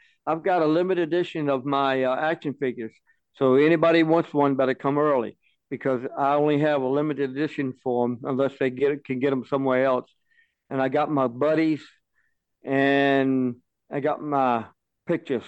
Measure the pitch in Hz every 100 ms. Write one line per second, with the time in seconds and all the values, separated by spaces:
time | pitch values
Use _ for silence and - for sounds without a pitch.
0 | _ _ - 165 175 180 151 160 185 180
1 | 165 175 175 165 143 135 135 139 135 131
2 | 127 131 156 165 151 123 131 120 113 _
3 | _ _ _ - 131 131 151 165 165 165
4 | 160 165 160 147 143 135 131 131 139 147
5 | 151 135 107 - _ _ - 131 135 127
6 | 127 - 139 147 151 147 151 147 127 143
7 | 151 139 139 131 156 - 135 - 131 120
8 | 120 120 131 131 135 - 131 127 139 143
9 | - 127 135 131 113 139 135 127 135 127
10 | - _ _ _ _ _ - 131 131 147
11 | 151 147 127 120 147 156 160 147 - _
12 | _ _ _ _ _ _ 127 139 139 139
13 | 139 139 135 131 127 120 _ _ - 147
14 | 147 - 151 139 131 117 107 _ _ _
15 | - 160 - 120